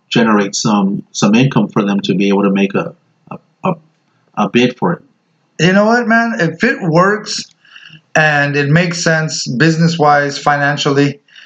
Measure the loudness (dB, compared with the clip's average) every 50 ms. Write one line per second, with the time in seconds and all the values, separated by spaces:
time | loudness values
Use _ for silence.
0 | _ _ 0 0 2 2 2 2 0 -2 -4 -4 -2 0 0 0 0 0 -2 -4
1 | -8 _ _ -4 0 2 2 2 2 2 2 0 -2 0 -2 -2 -2 -2 -2 -2
2 | -2 -2 -2 0 0 0 0 0 0 0 0 0 0 0 -2 -4 -6 -6 -10 -16
3 | _ _ _ _ _ _ -18 -18 -18 _ _ _ -6 -4 -4 -6 _ _ _ _
4 | _ _ _ _ _ _ _ -6 -6 0 2 2 2 2 0 -2 -4 -4 -4 -4
5 | -8 _ _ _ _ _ _ _ _ _ _ 0 0 2 4 4 4 4 2 0
6 | 2 2 2 2 2 0 -2 -2 -2 -4 -2 -2 -2 -2 -2 -2 -2 0 2 2
7 | 2 2 0 -2 -4 -8 -10 -10 -10 -14 _ _ _ _ -20 -20 -20 -20 -20 -20
8 | _ _ _ 0 0 2 2 0 0 0 -2 -2 0 2 2 2 2 0 -4 -2
9 | -2 0 0 0 -2 -4 -6 -8 -8 -6 -2 0 0 2 2 2 2 0 2 2
10 | 2 2 2 2 0 -2 -6 -4 -2 0 0 0 0 -2 -2 -2 -2 0 0 2
11 | 0 0 -2 -6 _ _ _ -20 -20